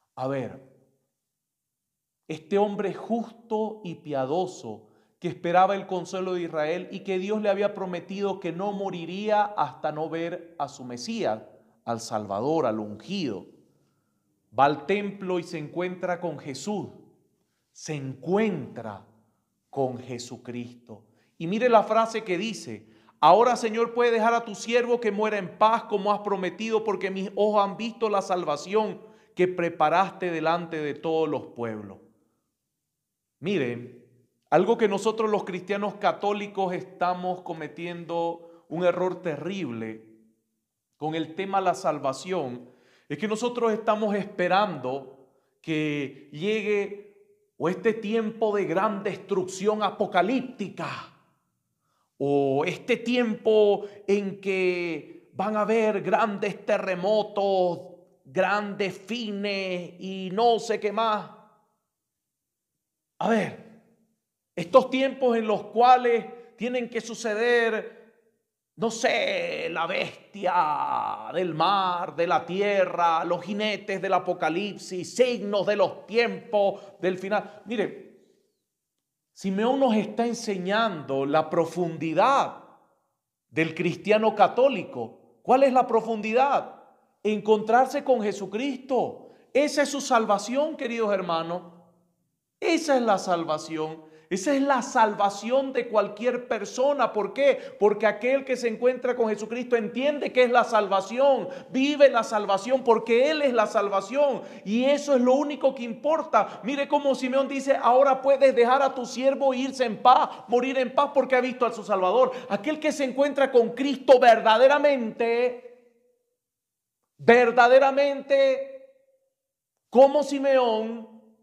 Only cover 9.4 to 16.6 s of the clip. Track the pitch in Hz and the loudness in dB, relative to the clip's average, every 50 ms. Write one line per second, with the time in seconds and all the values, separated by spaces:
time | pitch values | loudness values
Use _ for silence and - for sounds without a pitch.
9.4 | 208 202 208 - 151 139 135 - - 156 151 151 160 160 156 165 165 170 175 175 | 0 0 0 -4 -4 -4 -4 -6 -6 -6 -4 -4 -6 -6 -6 -6 -6 -6 -8 -10
10.4 | - - - - 143 135 - - 127 123 123 120 - 208 226 226 175 120 107 110 | -12 -12 -10 -8 -8 -8 -8 -12 -14 -12 -12 -10 -8 -8 -6 -4 -2 -2 -2 -4
11.4 | - - - - _ _ _ _ - - 117 113 - - 120 107 107 98 98 101 | -8 -16 -20 -20 _ _ _ _ -6 -6 -6 -6 -6 -6 -6 -6 -4 -4 -4 -2
12.4 | 113 143 160 165 147 120 107 110 107 104 104 98 - - 190 202 170 131 104 90 | -2 0 0 0 0 0 -2 -2 -6 -8 -12 -14 -10 -8 -6 -4 -4 -4 -6 -6
13.4 | - - - _ _ _ _ _ _ _ _ _ _ _ _ _ _ _ _ _ | -10 -16 -20 _ _ _ _ _ _ _ _ _ _ _ _ _ _ _ _ _
14.4 | _ _ - 110 135 143 151 147 - - 196 208 208 202 196 - 196 180 180 175 | _ _ 0 2 2 2 2 0 -2 -2 -2 -2 -2 -6 -8 -8 -6 -4 -4 -4
15.4 | 165 - - 160 151 147 147 160 180 185 180 180 185 180 180 175 175 175 151 139 | -4 -6 -10 -10 -10 -10 -8 -6 -6 -6 -8 -6 -6 -6 -6 -4 -6 -8 -10 -10
16.4 | - 143 131 - | -12 -12 -12 -10